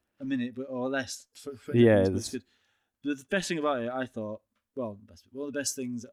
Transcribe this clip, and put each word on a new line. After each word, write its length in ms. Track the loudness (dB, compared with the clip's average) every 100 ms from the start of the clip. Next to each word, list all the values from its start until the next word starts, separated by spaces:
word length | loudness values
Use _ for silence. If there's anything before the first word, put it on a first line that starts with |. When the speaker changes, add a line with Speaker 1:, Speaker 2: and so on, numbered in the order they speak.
| _ -10
Speaker 1:
a 60 | -4
minute, 280 | -2 -2 -6
but, 80 | -8
or 180 | -4 -2
less. 360 | -2 -4 -8 -14
For, 220 | -16 -14 -14
for 200 | 0 8
Speaker 2:
Yeah, 260 | 8 8
Speaker 1:
it's 80 | 6
Speaker 2:
it's 200 | 2 -4
Speaker 1:
good. 120 | -8 -12 _ _ _ _ _
The, 120 | -6 -6
the 100 | -2
best 220 | -2 -2
thing 100 | 0
about 240 | 0 0
it, 80 | -2
I 160 | -4 -6
thought, 360 | -6 -8 -10 _ _ _ -8
well, 220 | -8 -8
the 60 | -18
best, 100 | -20 _
one 160 | -12 -8
of 60 |
the 60 | -4
best 160 | -4 -4
things 300 | -6 -8 -10